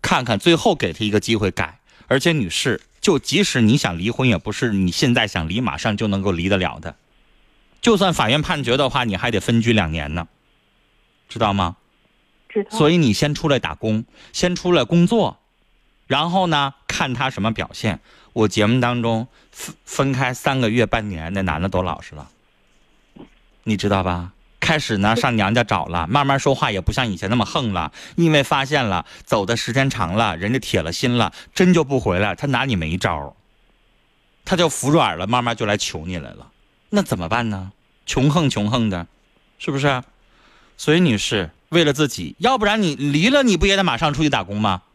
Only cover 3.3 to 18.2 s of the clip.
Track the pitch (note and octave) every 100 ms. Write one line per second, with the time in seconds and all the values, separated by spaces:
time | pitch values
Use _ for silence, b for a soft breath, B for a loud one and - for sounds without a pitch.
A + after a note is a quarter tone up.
3.3 | E3 G3+ - A2 B2+ A2 E2+ G2 A#2 C3
4.3 | F2+ - G2+ B2 G2 F#2 - C3+ A#2+ G#2+
5.3 | F2+ D#2+ G2+ C3 - A2+ G2+ A2 G2 F#2+
6.3 | E2+ F2+ G2+ F2 A1 E2+ - _ _ _
7.3 | _ _ _ _ _ - G#3 F#3+ D#3 A2+
8.3 | D3 D3 D#3 A#2+ B2+ C3+ C3+ A#2+ F#2 B2
9.3 | G#2 - A#2 A2 A2 E2 D#2+ D2 E2+ E2
10.3 | _ _ _ _ _ _ _ _ _ _
11.3 | D3 A2 G2 F2 - _ _ _ _ _
12.3 | _ _ G#3+ G3+ A3 D3+ F3 C#3 G2 D3
13.3 | D3 D#3 C3 - D#2 A2 A2 - B B
14.3 | - F3+ F3 F3+ F3 - E3+ F3+ A#3 C#3+
15.3 | - _ _ _ _ _ _ _ C3+ E3
16.3 | F#3 F3+ D3+ C#3 - - - D3+ A#2 C3+
17.3 | - G#2+ A2 - - A2+ E2+ b b